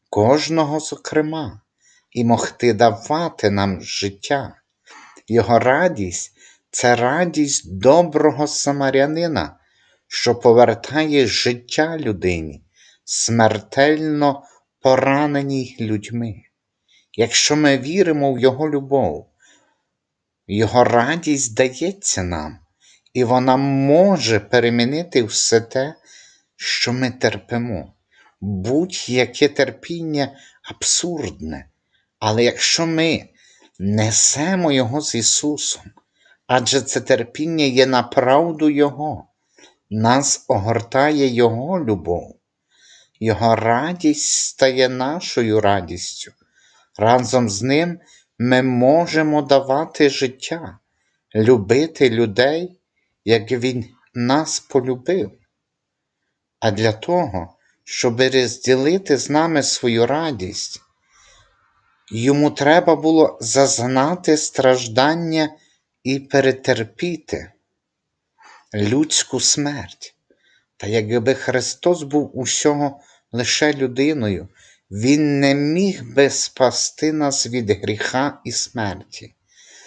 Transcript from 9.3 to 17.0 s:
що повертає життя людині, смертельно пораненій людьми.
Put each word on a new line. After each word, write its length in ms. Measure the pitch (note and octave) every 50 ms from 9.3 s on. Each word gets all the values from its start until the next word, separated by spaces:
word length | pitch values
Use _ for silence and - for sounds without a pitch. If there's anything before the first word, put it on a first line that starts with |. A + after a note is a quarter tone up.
| D3+ G#2 D#2 D2 - _ _ _ _ _ _ _ _ _ _
що 280 | _ - - - B2 A#2
повертає 920 | - - B2 A2+ A#2+ B2 - A2 G#2+ - - C3 D#3 D#3 D#3 D3 C#3+ C3
життя 720 | G#2 F#2+ - - B2 A#2+ A#2+ - - - - D3+ E3 E3
людині, 640 | D#3+ C#3 A#2 G#2 E2+ E2 F#2 F2+ E2 D#2+ D#2 C#2+ - _ _ _ _ _ _ _ _ _
смертельно 1400 | - - - - - A2+ A#2 A2+ G#2+ G#2+ G#2+ - _ - C3+ C#3 D3 D#3 D3+ D#3 D#3 D3+ D3 D3 C#3+ C#3 C#3 - _ _ _ _ _ _ _
пораненій 960 | _ C3 C3 C3 B2+ C#3 C3+ C#3+ D3+ D3 C#3+ C#3+ C#3 C#3 C#3 C3+ B2+ B2 - -
людьми. 560 | A#2 G#2+ G#2+ G#2 G#2+ - A#2 A#2 A#2+ A2+ G2 - _ _ _ _ _ _ _ _ _ _ _ _